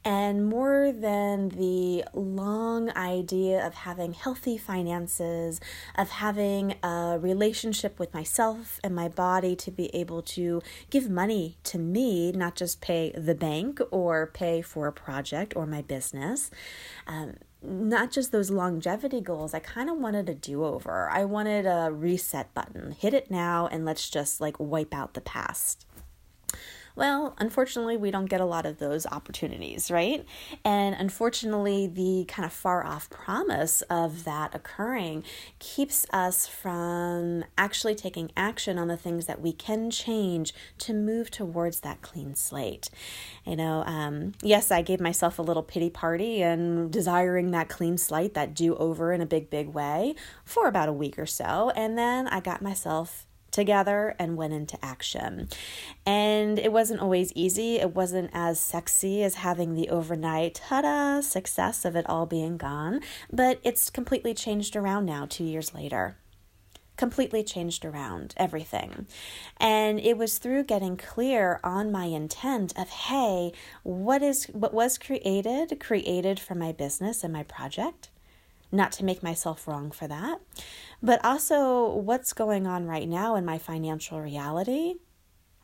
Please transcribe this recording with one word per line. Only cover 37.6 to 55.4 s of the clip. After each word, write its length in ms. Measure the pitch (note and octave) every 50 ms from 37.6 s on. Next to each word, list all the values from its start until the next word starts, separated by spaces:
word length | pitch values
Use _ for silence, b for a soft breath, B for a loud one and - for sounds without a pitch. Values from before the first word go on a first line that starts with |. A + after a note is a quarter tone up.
| G3 G#3 - - - A3 G#3+
taking 380 | G#3 - F#3 - E3+ E3 D#3+ -
action 440 | - F#3+ G#3 - - - G3+ F3+ F3
on 80 | E3+ E3+
the 100 | E3+ E3
things 300 | - F3 E3+ E3+ E3 -
that 120 | - -
we 140 | D3+ E3 D#3+
can 380 | - - - G#3+ A3 A3+ A#3
change 640 | A3+ - - A#3+ A3+ A3 G3+ F#3 F3 E3 D#3+ - - B B B B B
to 120 | - -
move 380 | A3 G#3+ G#3 G#3+ A3+ A#3 A3+ -
towards 520 | - - G3+ E3+ E3 E3+ E3+ E3+ E3+ -
that 200 | - D3 D3+ -
clean 320 | - - - E3 C#3+ C#3 C#3
slate. 560 | - - - C#3 C#3 B2 F#2+ - - - - - B B B B B B B B B B
You 120 | - E3+ D#3
know, 260 | D#3+ D#3+ D#3+ D#3 -
um, 460 | - D#3+ D#3 D3+ D3 D3 D3 E3 G3 G3+ -
yes, 300 | - G#3 G#3 G#3 G3+ -
I 100 | F#3+ E3+
gave 180 | E3+ F#3+ F#3 F3+
myself 380 | F3 E3+ F3 - F3+ E3+ - -
a 60 | D#3+
little 180 | E3 E3+ D#3+
pity 300 | E3 - - F3 E3+ E3+
party 500 | E3+ - E3+ E3 E3+ E3+ G#3 A#3 A3+ G3+
and 480 | F3 E3+ E3+ E3 E3+ E3+ E3+ E3+ E3+ E3
desiring 600 | D#3 A3 E3 F3+ F3 F3 F3+ F3+ F3+ F3+ F3+ F3+
that 180 | F3 E3 D#3+ -
clean 300 | - - F3 E3+ F3+ E3+
slate, 340 | - - D#3 D#3+ F3+ G#3 G#3
that 220 | D3+ C#3+ - D3+
do-over 580 | E3 E3 E3 - - D#3+ E3 D#3+ D#3 E3 E3+ F3+
in 80 | E3+
a 60 | E3+ D3+
big, 240 | E3 D#3+ D3+ -
big 160 | D#3 D3 D3 D3+
way 480 | D#3 D3+ D3 C#3+ D3+ E3 G#3+ C#4+ D#4 B B B B B B
for 240 | - - A#4+ G#4+ C4+
about 220 | G#3 F3+ D#3 D3+
a 40 | D3+
week 260 | C#3+ D3+ C#3 - -
or 80 | D#3 -
so. 440 | - - - - - F3+ A3+ B3+ -
And 200 | - A3 A3 A3+
then 320 | A#3 A#3+ A#3+ B3 B3+ C4 -
I 120 | - F#3+
got 240 | F3+ F#3 F3 - G3
myself 640 | G3 F#3+ - - E3 D#3 D#3+ E3+ - - - - _ - - _ -
together 640 | - G#3 G3+ G#3 G3+ G3 F#3+ G3+ G3+ G#3 G#3 G#3+ - -
and 180 | F3 E3 E3+ D#3+
went 160 | D#3+ D3+ D#3
into 240 | D3+ D3+ - - - -
action. 640 | C3 C3 - - - - A#2+ A#2+ A#2 F#2 -